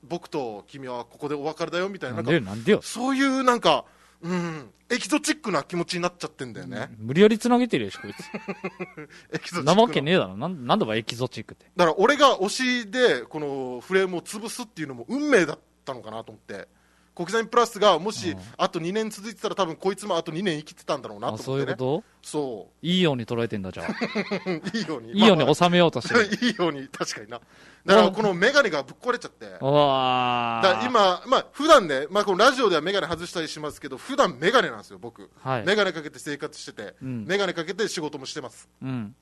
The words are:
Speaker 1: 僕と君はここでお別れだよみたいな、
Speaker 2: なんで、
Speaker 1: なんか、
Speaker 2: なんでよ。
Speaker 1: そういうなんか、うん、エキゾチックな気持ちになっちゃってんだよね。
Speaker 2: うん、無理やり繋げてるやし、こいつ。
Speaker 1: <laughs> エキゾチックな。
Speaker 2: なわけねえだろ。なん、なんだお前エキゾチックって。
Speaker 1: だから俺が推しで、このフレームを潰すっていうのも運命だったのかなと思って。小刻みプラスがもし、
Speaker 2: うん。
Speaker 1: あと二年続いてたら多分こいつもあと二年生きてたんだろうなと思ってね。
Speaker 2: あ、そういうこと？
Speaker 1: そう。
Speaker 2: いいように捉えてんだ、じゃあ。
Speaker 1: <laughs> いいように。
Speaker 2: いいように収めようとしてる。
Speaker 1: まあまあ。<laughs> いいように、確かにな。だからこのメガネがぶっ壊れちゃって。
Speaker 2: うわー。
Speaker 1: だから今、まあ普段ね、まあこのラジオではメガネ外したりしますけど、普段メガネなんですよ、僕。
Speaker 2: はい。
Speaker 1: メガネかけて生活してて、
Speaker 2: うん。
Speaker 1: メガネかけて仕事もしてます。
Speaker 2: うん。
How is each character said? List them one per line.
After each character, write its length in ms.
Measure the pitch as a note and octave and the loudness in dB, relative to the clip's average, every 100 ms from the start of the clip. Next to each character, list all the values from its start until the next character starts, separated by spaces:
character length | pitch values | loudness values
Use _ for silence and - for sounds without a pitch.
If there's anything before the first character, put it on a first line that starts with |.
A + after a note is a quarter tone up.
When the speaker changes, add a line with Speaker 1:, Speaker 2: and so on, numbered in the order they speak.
Speaker 1:
僕 240 | C3 E3+ - | -8 -10 -8
と 380 | D#3+ B2 G#2 - | -8 -6 -10 -14
君 200 | C#3+ C3 | -16 -10
は 180 | B2 B2+ | -10 -10
こ 120 | - | -10
こ 120 | D3 | -6
で 60 | D3 | -4
お 80 | |
別 220 | C#3+ D3+ E3 | -6 -6 -4
れ 60 | |
だ 80 | E3 | -2
よ 100 | F#3 | -4
み 100 | G3 | -6
た 80 | C#3 | -8
い 40 | |
な、 60 | A#2 | -4
Speaker 2:
な 40 | |
ん 40 | A2+ | 0
で、 80 | |
Speaker 1:
な 60 | E3 | 0
ん 40 | |
か、 60 | G2 | 0
Speaker 2:
な 40 | G#2 | -6
ん 80 | |
で 80 | A#2 | 2
よ。 80 | G#3 | 2
Speaker 1:
そ 280 | - - B3+ | 2 -6 -2
う 60 | C4 | 2
い 80 | |
う 200 | C#4 C4 | 2 2
な 120 | B3+ A#3+ | 2 4
ん 40 | |
か、 260 | F3 C#3 - _ _ _ | 4 2 0 _ _ _
う 120 | E3 | -6
ん、 360 | F3+ E3+ D#3+ A#2 _ _ | -4 -4 -8 -14 _ _
エ 80 | A#3+ | -4
キ 120 | G3 | 0
ゾ 100 | D4+ | -2
チ 140 | D4+ | 0
ッ 80 | D4+ | -4
ク 100 | A3+ | 0
な 120 | E3 | -2
気 120 | - F3 | -2 -6
持 100 | E3 | -4
ち 100 | F3 | -4
に 60 | |
な 80 | F3 | -4
っ 40 | F3 | -6
ち 60 | |
ゃ 40 | D3+ | -14
っ 40 | |
て 140 | _ B2+ | _ -12
ん 80 | |
だ 80 | G2+ | -12
よ 60 | F2+ | -12
ね。 220 | G2 C3 A2+ | -10 -10 -10
Speaker 2:
う 40 | |
ん、 40 | A2 | -4
無 60 | |
理 80 | C#3+ | 6
や 60 | G#3+ | 6
り 100 | A3 | 6
繋 180 | A#3+ A#3+ | 2 2
げ 100 | B3 | 2
て 100 | D#3+ | 0
る 80 | G2+ | -4
や 60 | |
し、 60 | - | -8
こ 100 | G#3 | -12
い 60 | |
つ。 40 | - | -12
Speaker 1:
<laughs> 1120 | - - - F#3+ F#3 - F3+ - D3+ - - D#3 | -12 -14 -12 -10 -10 -10 -12 -12 -20 -20 -10 -8
エ 40 | |
キ 100 | - | -6
ゾ 60 | F3 | -2
チ 0 | |
ッ 40 | |
ク 40 | D3 | 4
な。 100 | F#3 | 6
Speaker 2:
な 60 | |
わ 80 | A3+ | 6
け 120 | F#3+ | 4
ね 120 | C#3+ | 2
え 40 | F3+ | 2
だ 100 | G2+ | 0
ろ。 100 | F#2+ | -4
な 100 | D3 | -8
ん、 180 | F3+ B2 | -8 0
な 100 | E3+ | 0
ん 40 | |
だ 60 | C#3+ | 2
お 20 | |
前 120 | A2 | -2
エ 40 | |
キ 120 | A#2 A#2 | -4 -6
ゾ 120 | B2+ | -6
チ 140 | - | -6
ッ 40 | A2 | -14
ク 100 | - | -18
っ 20 | |
て。 80 | _ - | _ 2
Speaker 1:
だ 100 | F3 | 2
か 60 | |
ら 60 | D3+ | 4
俺 180 | G#3 C#4+ | 4 6
が 220 | C#4+ G#3+ | 6 4
推 100 | G3 - C4 B3 | -2 -2 0 0
し 80 | A3 | -2
で、 300 | A#3 B3 C#3 | 2 4 2
こ 160 | A#2 D#3 | -2 -8
の 420 | D3 C#3 B2+ B2 | -6 -4 -6 -8
フ 140 | - F#3+ | -2 0
レ 100 | F#3+ | 0
ー 20 | |
ム 100 | F3+ | -2
を 40 | |
潰 260 | D#3+ G#3 G#3+ | -8 -10 -10
す 140 | - | -10
っ 20 | A#3+ | -12
て 160 | - | -10
い 40 | D3+ | -10
う 20 | |
の 60 | |
も 120 | B2+ C3 | -10 -6
運 200 | B3+ D4 | -4 4
命 160 | B3 E3 | 4 4
だ 100 | - | -4
っ 40 | _ _ | _ _
た 100 | - | -12
の 80 | B2+ | -12
か 100 | G#2 | -10
な 120 | A2 | -12
と 80 | A2+ | -14
思 80 | A2 | -18
っ 20 | |
て。 260 | _ G2+ F2+ _ _ _ _ - | _ -14 -14 _ _ _ _ -10
小 120 | E3+ | -2
刻 160 | A3+ | -2
み 40 | A3+ | 2
プ 100 | A#3+ | 2
ラ 100 | A3+ | 2
ス 100 | G#3 | 4
が 220 | G3+ E3 | 4 6
も 120 | F3 | 2
し、 200 | - F#3 | -6 -6
Speaker 2:
う 40 | C3 | -6
ん。 40 | F#2+ - | -12 -2
Speaker 1:
あ 120 | F3+ | -2
と 100 | F3+ | -2
二 120 | E3 | -4
年 200 | G#3 A3 | -2 -4
続 180 | G3+ G3+ | -8 -14
い 60 | G3+ | -8
て 60 | |
た 60 | G#3+ | -6
ら 60 | |
多 140 | F3 F3+ | -2 -4
分 80 | D#3 | -2
こ 160 | F#3+ | -4
い 40 | G3+ | -4
つ 120 | G#3 | -2
も 100 | E3+ | -4
あ 60 | |
と 80 | D#3+ | -2
二 100 | D#3 | -4
年 160 | G3 D3+ | -2 -4
生 60 | |
き 100 | D3+ | -8
て 100 | - | -18
た 140 | - C#3+ | -6 -6
ん 40 | |
だ 60 | A2+ | -6
ろ 80 | G#2 | -8
う 20 | |
な 80 | A#2+ | -6
と 60 | |
思 20 | G#3 | -6
っ 40 | |
て 40 | |
ね。 0 | |
Speaker 2:
あ、 20 | - | -4
そ 100 | C3+ | -4
う 20 | |
い 40 | |
う 40 | C#3 | -4
こ 60 | D#3+ | -2
と？ 280 | B2+ D#3 - _ | -2 -2 -6 _
Speaker 1:
そ 480 | - D3+ C#3 A2 F2 | -8 -6 -6 -8 -14
う。 140 | _ D#3 | _ -2
Speaker 2:
い 120 | F3+ | 2
い 40 | |
よ 100 | F3 | 2
う 20 | C3 | 0
に 100 | A2+ | -4
捉 160 | A#2 | -4
え 40 | A#2 | -2
て 80 | A2 | -4
ん 60 | |
だ、 100 | F#2 | -8
じ 80 | F#2 | -8
ゃ 40 | |
あ。 40 | E2 | -8
Speaker 1:
<laughs> 560 | - A#3+ A3 G3 G3 - E3 F#3 A3+ | -6 -4 -6 -6 -6 -4 -6 -6 -8
い 60 | |
い 60 | E3 | -6
よ 100 | D3 | -8
う 40 | |
に。 100 | A2+ | -6
Speaker 2:
い 120 | G3 | 6
い 40 | A3 | 6
よ 80 | F3 | 8
う 20 | |
に 160 | C3 | 6
収 160 | D3 F3 | 4 6
め 80 | F3 | 6
よ 120 | E3+ | 4
う 20 | |
と 100 | C3 | 2
し 60 | - | 0
て 80 | A#3 | 2
る。 60 | |
Speaker 1:
ま 40 | G#3 | 2
あ 40 | |
ま 80 | G#3 | 0
あ。 0 | |
<laughs> 0 | B3 | -2
い 40 | |
い 40 | A3 | 0
よ 120 | F3 | -2
う 20 | |
に、 160 | C#3+ C3 | -4 -12
確 260 | - F3 | -8 -8
か 80 | - | -8
に 80 | G#2+ | -12
な。 100 | A#2+ _ _ - - - | -16 _ _ -20 -16 4
だ 100 | G3 | 6
か 60 | |
ら 100 | G#3 | 6
こ 120 | G3 | 4
の 100 | G#3+ | 0
メ 180 | F3 G3+ | 4 4
ガ 120 | C#4+ | 4
ネ 80 | A#3+ | 2
が 100 | D#3 | 0
ぶ 120 | B2+ | -6
っ 20 | - | -8
壊 120 | B3 | -4
れ 80 | A#3+ | -4
ち 60 | - | -4
ゃ 20 | |
っ 40 | |
て。 140 | _ G#2 | _ -18
Speaker 2:
う 200 | F#2 C3 | -6 2
わ 960 | D3 C#3+ C3+ C3 B2+ B2 B2 A#2 A#2 | 4 4 4 2 2 0 0 -2 2
ー。 40 | F#3 | 2
Speaker 1:
だ 60 | |
か 60 | F#3 | 2
ら 60 | - | 2
今、 340 | A#3+ G3 F3+ - | 4 4 2 0
ま 100 | C4 | -2
あ 100 | - | -2
普 160 | - D4+ | -6 6
段 200 | D4+ F3+ | 6 6
ね、 200 | C3+ C3+ | -2 -2
ま 120 | G3 | -2
あ 40 | G3+ | 0
こ 60 | |
の 60 | F3+ | 4
ラ 120 | A#3+ | 4
ジ 120 | B3+ | 4
オ 60 | A3+ | 2
で 60 | E3+ | 2
は 40 | |
メ 120 | D#3 | 0
ガ 80 | G3 | -2
ネ 40 | E3 | -2
外 220 | E3 E3+ | -6 -6
し 40 | |
た 100 | F#3 | -8
り 60 | D#3 | -8
し 120 | - | -8
ま 100 | D3+ | -10
す 80 | - | -10
け 100 | C#3+ | -12
ど、 80 | B2+ | -12
普 180 | - C4 | -10 2
段 240 | A3+ B2 | 2 2
メ 100 | E3 | 2
ガ 140 | A#3+ | 4
ネ 60 | F3 | 2
な 60 | A2+ | -4
ん 20 | |
で 60 | G2+ | -14
す 60 | |
よ、 60 | G2 | -16
僕。 320 | F2+ - G2 _ | -16 -18 -20 _
Speaker 2:
は 180 | B2+ C3 | -2 -2
い。 60 | G#2+ | 2
Speaker 1:
メ 100 | G#3+ | 2
ガ 100 | G3 | 2
ネ 80 | |
か 80 | D#3+ | -2
け 80 | D3+ | -12
て 80 | C3+ | -14
生 200 | D3+ C#3+ | -10 -8
活 200 | D3+ - | -10 -12
し 60 | - | -16
て 60 | |
て、 240 | B2+ G#2 - | -12 -14 -12
Speaker 2:
う 60 | C3 | -10
ん。 200 | B2 G#2 | -8 -4
Speaker 1:
メ 100 | G3 | -2
ガ 80 | G3 | -2
ネ 80 | |
か 100 | E3 | -4
け 120 | D#3+ F#3 | -8 -4
て 120 | G#3 | -4
仕 100 | - | -4
事 180 | D3+ D3+ | -8 -10
も 80 | C3+ | -12
し 80 | |
て 80 | D#3 | -12
ま 80 | B2+ | -14
す。 180 | - - _ | -16 -20 _
Speaker 2:
う 40 | C3 | -8
ん。 280 | B2+ G#2 B2+ | -8 -8 -14